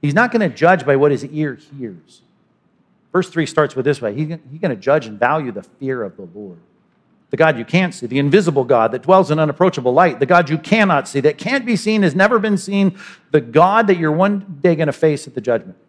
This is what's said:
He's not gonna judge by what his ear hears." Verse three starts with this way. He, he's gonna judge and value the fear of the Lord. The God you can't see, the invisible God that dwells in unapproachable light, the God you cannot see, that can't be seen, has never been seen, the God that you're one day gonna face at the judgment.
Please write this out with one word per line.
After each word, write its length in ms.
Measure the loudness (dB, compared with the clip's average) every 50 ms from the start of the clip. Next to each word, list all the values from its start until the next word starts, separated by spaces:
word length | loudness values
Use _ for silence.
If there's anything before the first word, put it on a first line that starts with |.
| -4
He's 120 | 0 2
not 180 | 2 0 2 2
gonna 160 | 0 0 0
judge 360 | -2 0 2 2 2 2 2
by 120 | 2 2
what 160 | 4 4 2 2
his 120 | 0 -4
ear 280 | -8 -6 -6 -4 -4 -6
hears." 680 | -10 _ _ -16 -12 -12 -12 -12 -14 _ _ _ _ _ _ _ _ _ _ _ _ _ _ _ _ _ _ _ _ _ _ _
Verse 180 | -2 -2 -2
three 160 | -2 -4 -4
starts 300 | -2 0 0 0 0 -2
with 80 | -4 -2
this 180 | -2 -2 -2 -4
way. 100 | -8 -6
He, 120 | -6 -6 -8 -8 -12 _ -18
he's 100 | -16 -6
gonna 140 | -6 -6 -6
judge 320 | -4 -2 0 0 0 0
and 100 | -4 -6
value 360 | -2 -2 0 0 -2 -4 -6 -10
the 100 | -12 -14
fear 400 | _ _ _ -8 -8 -6 -6 -6
of 140 | -10 -10
the 120 | -14 -20 -20 -18
Lord. 240 | -18 -18 -18 -18 -20 _ _ _ _ _ _ _ _ _ _ _ _ _ _
The 60 | 0
God 200 | 2 2 2 2
you 80 | 0 -6
can't 300 | -2 0 0 0 0 -4
see, 140 | -10 -12 -6
the 100 | -2 -2
invisible 460 | 0 2 2 2 2 2 0 0 0
God 260 | 2 2 2 2 2
that 120 | -2 -4 0
dwells 280 | 4 4 4 4 2
in 80 | 0 0
unapproachable 540 | 0 -2 0 0 0 0 0 0 -2 0 2
light, 260 | 4 4 2 2 -2
the 80 | 0
God 240 | 2 2 2 2 2
you 80 | -4 -6
cannot 480 | -2 0 2 2 2 2 2 0 -2
see, 140 | -2 -6 0
that 180 | 0 0 0 0
can't 260 | -6 -4 -4 -4 -2
be 120 | -2 -4
seen, 260 | -2 -2 -2 0 2 2
has 140 | 0 2
never 240 | 2 2 4 2 2
been 180 | 0 0 -2 -2
seen, 380 | -4 -2 0 2 2 0 0 -4 -18 -20 -20 _ _ _
the 100 | 0 0
God 460 | 0 2 4 4 4 6 4 2 4
that 100 | 2 2
you're 140 | 2 2 -2
one 480 | 0 2 0 0 0 -4 -6 -10 -16 -2
day 140 | 0 0 2
gonna 160 | 2 0 -2
face 380 | -2 0 0 0 0 0 -6 -10
at 80 | -12
the 40 | -8
judgment. 380 | -4 -2 -2 -2 -2 -8 -20 _ _